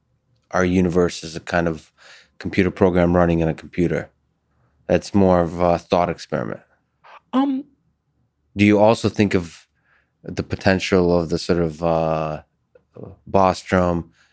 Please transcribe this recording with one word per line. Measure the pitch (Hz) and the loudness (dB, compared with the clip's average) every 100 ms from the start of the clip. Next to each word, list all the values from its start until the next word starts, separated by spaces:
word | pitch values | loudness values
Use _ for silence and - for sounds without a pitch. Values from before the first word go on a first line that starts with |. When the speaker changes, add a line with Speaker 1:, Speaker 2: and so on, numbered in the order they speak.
| _ _ _ _ _ | _ _ _ _ _
Speaker 1:
our | 92 | -2
universe | 90 92 90 90 87 - | 0 2 2 2 0 -2
is | 82 80 | -12 -14
a | |
kind | - 87 85 | -4 -2 -2
of | 78 - _ - - _ - | -4 -12 _ -20 -20 _ -14
computer | 90 95 90 | -4 0 0
program | - 95 90 87 90 | 2 2 4 2 4
running | 85 82 | 2 2
in | 80 | 0
a | |
computer. | 78 76 - 82 78 - _ _ _ _ _ _ _ - | -4 -8 -4 -2 -2 -8 _ _ _ _ _ _ _ -2
That's | 90 - | -2 0
more | 101 92 90 | 2 4 4
of | 85 85 | 0 0
a | 87 85 | 0 0
thought | - 92 85 | 0 0 0
experiment. | 82 - 71 57 - _ _ _ _ - - _ | -4 -8 -6 -6 -10 _ _ _ _ -20 -20 _
Speaker 2:
Um, | 254 277 262 - _ _ _ _ _ _ _ _ 101 | -2 -2 -4 -8 _ _ _ _ _ _ _ _ 2
Speaker 1:
Do | 104 | 4
you | 104 | 6
also | 107 117 107 | 4 2 0
think | - 101 | 0 0
of | 95 82 - _ _ _ _ _ _ | 0 -4 -14 _ _ _ _ _ _
the | - 87 | -12 -10
potential | - - 101 92 - 95 87 87 | -8 -2 0 0 2 2 4 2
of | 80 | 0
the | 82 | -4
sort | - 85 | -2 -2
of, | 82 76 | -2 -4
uh, | 85 82 80 80 78 76 - _ _ _ _ - - - - | -2 0 0 -2 -4 -8 -14 _ _ _ _ -20 -20 -20 -2
Bostrom, | 101 95 87 - 95 90 85 82 _ _ | 2 2 0 -2 0 0 -2 -6 _ _